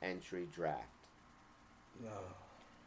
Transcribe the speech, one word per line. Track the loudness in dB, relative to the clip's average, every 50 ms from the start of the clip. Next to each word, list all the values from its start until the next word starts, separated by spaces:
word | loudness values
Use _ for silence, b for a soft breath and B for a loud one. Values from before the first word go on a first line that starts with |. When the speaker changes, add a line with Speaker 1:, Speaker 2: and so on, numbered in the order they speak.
Speaker 1:
entry | 4 4 4 4 2 0 2 2 2 2
draft. | 4 6 8 8 8 6 2 -2 -8 -14 -16 -16 -16 -16 -16 -16 -16 -16 -16 -16 -16 -16 -16 -16 -16 -16 -16 -12 -8 -4
Speaker 2:
No. | -2 -2 0 0 -2 -2 -4 -8 -10 -12 -14 -14 -14 -14 -16 -12 4